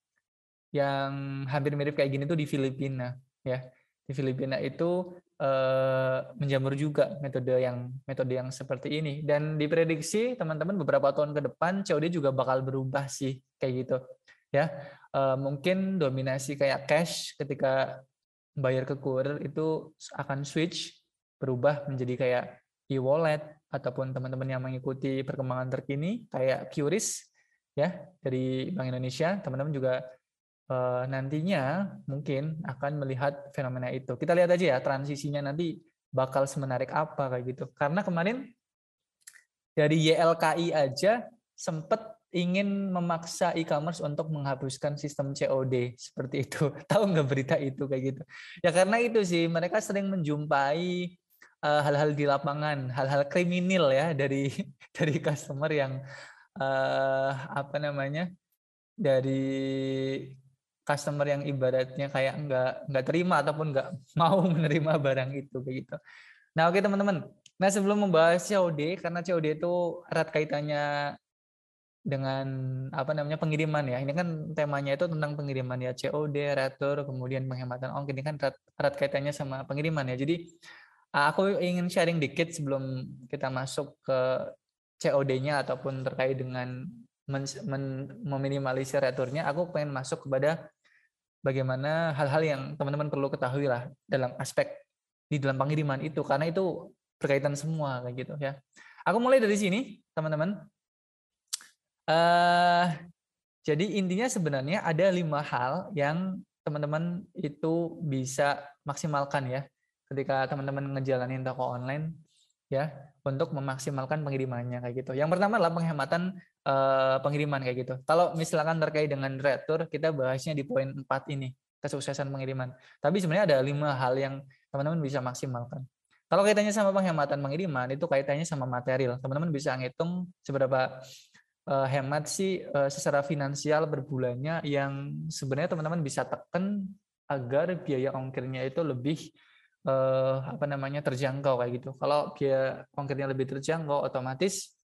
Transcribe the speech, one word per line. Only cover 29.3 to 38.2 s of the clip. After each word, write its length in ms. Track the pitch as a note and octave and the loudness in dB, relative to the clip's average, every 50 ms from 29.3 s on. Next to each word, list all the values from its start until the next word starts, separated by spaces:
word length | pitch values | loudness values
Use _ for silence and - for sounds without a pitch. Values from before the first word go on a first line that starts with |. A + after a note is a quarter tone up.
| G3+ G3 | 0 0
teman-teman 320 | - C#3 C3 C3 C#3 D#3 | -2 -4 -4 -2 -2 -2
juga, 240 | D3 C3+ C3 B2+ B2+ B2+ B2+ - - _ _ _ _ _ _ _ _ _ _ - | -2 0 0 0 0 0 -4 -8 -16 _ _ _ _ _ _ _ _ _ _ -4
eh, 340 | C3 B2+ B2+ B2+ B2 B2 B2+ C3 | -2 0 0 0 0 0 -2 -2
nantinya 760 | C3+ C3+ C3+ C3+ D3+ D3+ D#3+ F#3+ G3+ D3 C3 C3+ D#3 F#3 G3+ F#3 - - - | -2 -4 -2 -2 -2 -2 0 0 2 2 2 0 0 0 -2 -4 -6 -10 -8
mungkin 560 | - C3+ C#3+ D3 - C#3 C3+ D3 D#3+ D#3+ D#3 | -6 -6 -6 -2 -2 -2 -2 -2 -4 -4 -6
akan 400 | - - B2 - C#3 C#3+ D3+ D3 | -6 -8 -6 -4 -4 -4 -2 -2
melihat 480 | C#3 C3+ C3 B2 C#3+ C#3+ C#3+ - - - - | -4 -4 -2 -2 -2 -2 -2 -4 -10 -12 -6
fenomena 360 | D3+ C3+ B2+ B2+ B2+ B2+ B2 | -6 -4 -4 -4 -4 -6 -4
itu. 240 | C3 C3 C3 - B2 | -6 -6 -6 -6 -6
Kita 240 | A#2+ E3 E3 E3+ F3+ | -4 0 2 4 4
lihat 160 | F3 E3+ F3+ | 6 6 4
aja 200 | F3 F#3 D#3 B2+ | 4 4 4 2
ya 40 | B2 | 2
transisinya 720 | - C#3+ C3+ C3+ C#3 C#3+ C#3+ C#3+ - D3 C#3+ C#3+ C#3+ C#3 | 2 0 -2 -2 -2 -4 -6 -4 -4 -4 -4 -4 -4 -4
nanti 320 | C#3+ D#3+ F3 E3 D3+ - - _ _ _ _ _ - | -2 -2 -2 -4 -4 -8 -12 _ _ _ _ _ 0
bakal 320 | C3 C3 B2+ - C#3 C#3 | 0 0 2 2 2 0
semenarik 480 | C3+ - D3 C3+ C3 B2+ B2 C3 - - | 0 0 -4 -4 -2 -2 -2 -2 -2 -2
apa 320 | D3+ D#3 D3+ - - C#3 | -2 -2 -2 -2 -4 -2
kayak 180 | C3 B2+ B2 B2 B2+ B2+ | -2 -2 -4 -4 -4 -6
gitu. 100 | - C3+ C3+ _ | -8 -8 -10 _
Karena 320 | - D3 C#3+ E3 G3+ G3+ | -2 0 0 0 0 0
kemarin 400 | G3 F3 E3 | 0 0 0